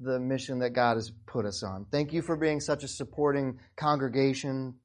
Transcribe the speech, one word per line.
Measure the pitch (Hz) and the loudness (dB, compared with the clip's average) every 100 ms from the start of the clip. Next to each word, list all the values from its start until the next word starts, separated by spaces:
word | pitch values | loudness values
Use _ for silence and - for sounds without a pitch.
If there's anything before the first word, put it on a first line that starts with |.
the | 123 127 | -2 -2
mission | 127 131 131 127 | 0 -2 -2 0
that | 123 | 0
God | 120 120 113 | 4 4 4
has | 107 - - | -2 -10 -8
put | 120 104 | -4 -2
us | 98 | -4
on. | 101 95 101 | -6 -6 -2
Thank | 143 147 | -2 0
you | 160 | -2
for | 160 160 | -2 0
being | 156 147 | 2 0
such | 147 147 | 0 -2
a | 139 | -2
supporting | - 135 - 147 139 135 127 - - | -8 -8 0 2 2 0 -4 -14 -4
congregation, | 151 147 135 131 135 131 143 135 131 127 | 0 2 2 4 4 2 -2 -4 -6 -10